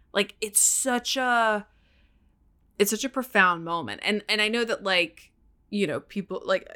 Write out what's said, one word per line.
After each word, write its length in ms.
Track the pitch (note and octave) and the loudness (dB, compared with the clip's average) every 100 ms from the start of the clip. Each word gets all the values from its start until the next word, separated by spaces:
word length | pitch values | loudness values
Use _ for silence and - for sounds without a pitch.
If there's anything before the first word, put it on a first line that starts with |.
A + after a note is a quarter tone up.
| _ | _
Like, 220 | G3 G3+ - | -4 -4 -6
it's 180 | G#3+ - | -2 2
such 560 | - - C4 A#3+ - C4+ | 2 2 0 -2 -2 -2
a, 500 | B3+ A#3+ A3 G#3 G3+ _ _ _ _ _ _ _ _ _ _ - | 0 2 2 0 -4 _ _ _ _ _ _ _ _ _ _ 0
it's 140 | G3+ | 0
such 120 | G#3+ C4+ | 0 -4
a 40 | |
profound 540 | C4+ B3 G#3 F#3 E3+ | -6 0 4 4 2
moment. 380 | E3 E3+ A#2+ G#2 | -4 -6 -6 -4
And, 200 | - G#3 - | -2 -2 0
and 140 | G#3 | 0
I 60 | G#3+ | 0
know 160 | A#3 A3+ | 0 -2
that, 180 | G#3+ | -2
like, 480 | G3 F3+ E3+ - - _ _ _ _ | 0 0 0 -6 -20 _ _ _ _
you 180 | G3+ F3+ | -2 -2
know, 120 | C3+ | -2
people, 400 | - G3+ F3+ F#3 - | -6 -8 -8 -8 0
like, 220 | F#3+ - | -2 -2